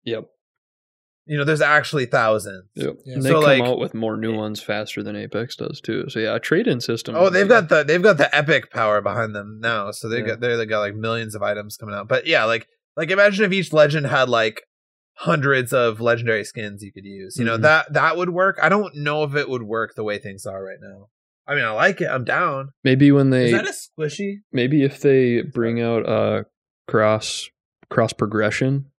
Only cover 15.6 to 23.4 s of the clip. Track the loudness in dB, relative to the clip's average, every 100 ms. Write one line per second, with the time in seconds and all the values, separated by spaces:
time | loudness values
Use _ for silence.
15.6 | 2 2 2 2 0 0 0 -2 -4 -10
16.6 | -12 -12 -16 -18 -18 -16 -12 -4 -2 2
17.6 | 4 4 2 0 0 0 -4 0 0 2
18.6 | 2 2 -2 -6 -4 -2 -2 -2 -4 -6
19.6 | -4 -4 -4 -6 -6 -6 -8 -12 -12 -12
20.6 | -12 -16 -20 -20 -20 _ _ _ -6 -2
21.6 | -2 0 0 0 -4 -2 -2 -2 -2 -4
22.6 | -10 _ 2 6 8 8 6 4